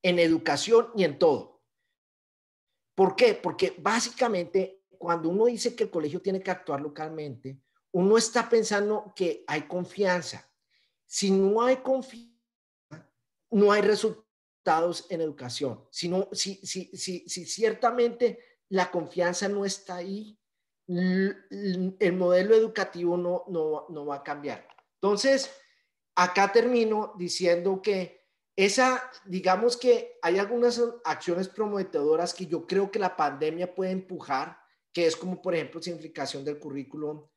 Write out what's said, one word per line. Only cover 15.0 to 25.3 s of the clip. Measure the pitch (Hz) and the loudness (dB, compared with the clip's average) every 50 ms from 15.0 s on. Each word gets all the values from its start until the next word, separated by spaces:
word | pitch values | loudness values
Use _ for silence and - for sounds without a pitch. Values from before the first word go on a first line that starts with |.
| - - | -8 -8
en | 190 165 | -6 -4
educación. | 165 156 147 - 127 123 120 - 147 131 117 - - _ | -4 -4 -6 -8 -12 -10 -8 -6 -6 -6 -6 -8 -16 _
Si | - - - 175 | -10 -8 -4 -2
no, | 175 185 202 - | 0 -2 -2 -2
si, | - - - 196 196 | -4 -6 -6 -6 -6
si, | - - - - 190 180 - - | -12 -12 -10 -10 -10 -10 -12 -12
si, | - - - 185 170 - - | -12 -8 -8 -8 -10 -10 -10
si | - 185 170 | -12 -12 -8
ciertamente | - - - 220 220 220 - - 233 240 247 240 240 233 233 247 226 190 - - _ _ _ _ _ | -10 -4 0 0 0 0 2 0 0 2 2 0 2 2 2 2 2 0 -2 -16 _ _ _ _ _
la | 196 190 185 - | 0 0 0 2
confianza | - 175 156 - - 175 175 131 - - 202 196 | 0 -4 -4 -4 -2 -2 0 0 0 -2 -2 -2
no | 202 202 196 | -2 -2 -2
está | 196 190 - - - 180 | -4 -6 -6 -10 -12 -10
ahí, | 180 175 190 196 208 214 214 208 _ _ _ _ _ _ _ _ _ _ | -10 -8 -8 -8 -8 -10 -14 -20 _ _ _ _ _ _ _ _ _ _
l-, | - 180 175 180 185 185 190 190 196 196 - _ _ | -6 -2 0 0 2 2 2 0 0 -2 -6 _ _
l-, | 196 196 208 196 185 185 185 185 190 - | -12 -6 -4 -2 -2 0 -2 -4 -2 0
el | 220 180 180 | 0 0 2
modelo | 185 185 175 180 180 185 208 220 | 2 2 4 4 4 4 6 6
educativo | 220 220 220 220 208 190 - - 175 175 175 175 | 6 6 2 0 -4 -4 -4 -4 -4 -2 0 0
no, | 180 180 175 180 175 175 - | 0 0 -2 -2 -4 -4 -4
no, | 185 165 156 156 156 151 - - | -4 -2 0 0 -2 -4 -6 -10
no | 170 151 143 | -12 -10 -8
va | 151 143 | -8 -8
a | 139 | -8
cambiar. | - 160 143 143 143 139 117 92 - _ - _ _ _ _ | -8 -10 -10 -8 -8 -10 -10 -10 -14 _ -20 _ _ _ _
Entonces, | _ - 196 208 202 208 269 | _ 0 0 0 2 4 4